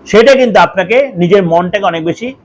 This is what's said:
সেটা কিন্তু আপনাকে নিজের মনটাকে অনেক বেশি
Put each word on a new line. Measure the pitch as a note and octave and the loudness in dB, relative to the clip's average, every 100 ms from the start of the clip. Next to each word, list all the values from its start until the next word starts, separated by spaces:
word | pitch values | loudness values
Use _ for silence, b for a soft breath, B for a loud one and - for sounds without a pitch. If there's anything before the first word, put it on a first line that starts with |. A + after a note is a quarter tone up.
সেটা | - G#3 B3 | 2 2 4
কিন্তু | B3+ B3 F#3+ | 4 2 2
আপনাকে | E3+ F#3+ F3+ A#3+ C#4 F#3 | 0 -2 -2 -2 -2 -2
নিজের | F3 G3+ | 0 2
মনটাকে | F3 E3+ F3+ G#3 | 2 -2 -2 -4
অনেক | G3 E3 | -4 -4
বেশি | D#3+ E3+ B3 C4+ | -6 -8 -12 -14